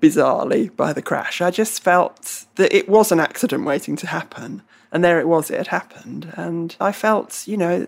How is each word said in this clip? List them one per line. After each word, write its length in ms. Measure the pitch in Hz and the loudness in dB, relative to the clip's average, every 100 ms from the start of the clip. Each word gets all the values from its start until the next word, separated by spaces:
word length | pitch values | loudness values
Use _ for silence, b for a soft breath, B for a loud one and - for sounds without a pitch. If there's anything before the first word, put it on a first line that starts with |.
bizarrely, 720 | 156 147 135 139 131 - 233 - | 4 4 2 0 0 -2 -2 -2
by 160 | 147 | -2
the 80 | 147 | -2
crash. 380 | - 143 - - | -4 -4 -4 -2
I 100 | 175 | -2
just 300 | 180 220 - | 0 -2 0
felt 640 | - 180 - - - - - - | 4 4 4 -4 -14 -14 -14 0
that 180 | 190 190 | 4 4
it 120 | - | 4
was 240 | 208 214 | 4 6
an 80 | 170 | 4
accident 440 | 156 - - 139 | 2 -2 -4 -2
waiting 320 | 147 139 - 147 | -2 -4 -4 -8
to 120 | 175 | -6
happen. 540 | 156 - - 117 196 - b b | -8 -8 -14 -14 -16 -18 b b
And 120 | 160 | 2
there 160 | 175 170 | 4 4
it 80 | 147 | 4
was, 220 | 165 151 | 2 0
it 60 | - | -6
had 120 | - | -4
happened. 640 | 175 - - - 135 160 165 | -6 -6 -18 -16 -14 -14 -10
And 400 | 170 170 165 - | -8 -6 -8 -4
I 120 | 190 | -4
felt, 520 | 202 214 214 - - - | -2 0 0 -2 -12 -8
you 100 | 208 | -4
know, 300 | 175 180 | -2 -2